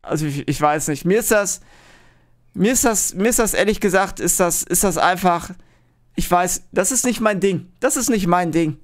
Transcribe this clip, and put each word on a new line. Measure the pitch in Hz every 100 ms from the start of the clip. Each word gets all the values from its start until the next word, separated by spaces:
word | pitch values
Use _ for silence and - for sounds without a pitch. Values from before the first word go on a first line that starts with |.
also | - 156 156
ich, | 143 -
ich | 143
weiß | 147 151 156
nicht. | 147
Mir | 170 202
ist | -
das, | 214 196 - - - - - - _ _ _ _
mir | - 196
ist | 254
das, | 240 214 -
mir | 170 208
ist | 240
das | 220
ehrlich | - 202 196
gesagt, | 208 185 190 -
ist | 175 -
das, | 180 170
ist | - 175
das | 202 156
einfach, | 160 180 185 170 170 180 - _ _ _ _
ich | - -
weiß, | 175 180 - -
das | 190 196
ist | 254
nicht | 247 214
mein | 220 202
Ding. | 196 175 - _
Das | 262 -
ist | 240
nicht | 226 175
mein | 175 175
Ding. | 160 160 143